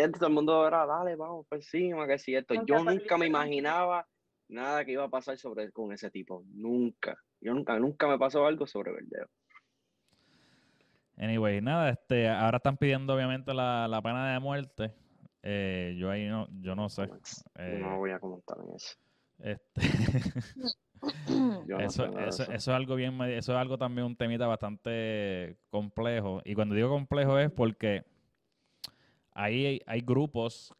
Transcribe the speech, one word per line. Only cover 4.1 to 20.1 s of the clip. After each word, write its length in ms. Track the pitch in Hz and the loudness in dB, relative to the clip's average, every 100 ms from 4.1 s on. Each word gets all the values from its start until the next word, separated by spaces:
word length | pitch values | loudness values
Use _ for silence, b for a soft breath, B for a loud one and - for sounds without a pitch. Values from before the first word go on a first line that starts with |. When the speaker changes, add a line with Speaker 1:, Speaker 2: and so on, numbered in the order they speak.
| _ _ _ - | _ _ _ -14
Speaker 1:
nada 360 | 113 135 147 | -6 -2 -2
que 80 | 135 | 0
iba 120 | 131 | -2
a 40 | 135 | -2
pasar 280 | 131 139 131 | -4 -4 -8
sobre, 340 | 127 107 107 | -8 -6 -6
con 200 | 113 107 | -6 -8
ese 180 | 101 104 | -8 -8
tipo. 340 | 98 90 90 95 | -10 -10 -12 -14
Nunca. 640 | 101 113 123 120 - - - _ _ | -8 -2 0 0 -2 -8 -8 _ _
Yo 120 | 113 | -4
nunca, 240 | 131 - 113 | -2 0 0
nunca 260 | 135 151 147 | 0 2 2
me 100 | 135 | 4
pasó 280 | 135 147 147 | 2 4 2
algo 200 | 156 139 | 2 -4
sobre 260 | 101 - | -6 -8
Verdeo. 360 | - - - - _ _ - _ _ _ _ _ b b b b b b b b b b - | -8 -10 -12 -12 _ _ -20 _ _ _ _ _ b b b b b b b b b b -6
Speaker 3:
Anyway, 440 | 110 113 107 101 | -2 2 2 2
nada, 300 | 120 170 147 | 0 2 2
este, 380 | 120 - 123 113 | 0 2 4 4
ahora 280 | 104 113 123 | 4 4 4
están 200 | 139 139 | 2 2
pidiendo 380 | 143 135 135 | 2 2 2
obviamente 400 | 135 131 131 131 | 0 0 -2 -4
la, 320 | 131 123 120 113 | -2 0 0 0
la 140 | 113 | 0
pena 300 | 113 127 135 | -2 -2 -2
de 80 | 127 | -2
muerte. 520 | 139 139 131 - 110 - b b b _ | -2 -4 -6 -6 -6 -6 b b b _
Eh, 520 | 101 101 98 92 87 87 | -4 -2 0 -2 -2 -2
yo 120 | 92 | -2
ahí 160 | 101 104 | -2 -2
no, 220 | 110 - 95 | -4 -6 -8
yo 140 | 92 | -6
no 140 | 95 104 | -4 -4
sé. 180 | - 101 | -4 -6
Speaker 1:
Yo 80 | - - - - - | -6 -16 -16 -16 -12
Speaker 3:
Eh, 220 | 90 87 | -8 -4
Speaker 1:
no 180 | 95 95 | -4 -2
voy 120 | 95 | -2
a 80 | 92 | -4
comentar 400 | 92 90 - - | -8 -10 -12 -12
en 160 | 90 | -12
eso. 200 | 90 - - _ _ _ - | -12 -14 -16 _ _ _ -12
Speaker 3:
este, 420 | 107 101 _ - | -10 -10 _ -2
<laughs> 1800 | - 127 113 | 2 2 2